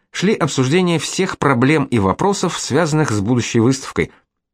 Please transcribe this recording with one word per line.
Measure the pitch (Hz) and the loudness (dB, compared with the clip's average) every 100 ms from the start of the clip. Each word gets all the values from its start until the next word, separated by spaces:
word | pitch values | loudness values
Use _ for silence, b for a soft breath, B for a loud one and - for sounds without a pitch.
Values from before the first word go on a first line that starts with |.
| b | b
шли | - 190 | -2 -2
обсуждения | 214 156 - 127 180 175 165 | 0 0 0 0 2 2 0
всех | - - 190 - | -2 -4 -4 -2
проблем | 151 120 131 156 | 0 2 2 2
и | 135 117 | 0 0
вопросов, | 95 - 190 196 180 - | 0 0 -2 0 -4 -4
связанных | - 139 165 151 139 | -2 0 0 0 0
с | 104 | 0
будущей | 101 123 - 120 | 0 0 0 2
выставкой, | 117 135 - - 80 b _ _ _ | 2 0 -4 -4 -4 b _ _ _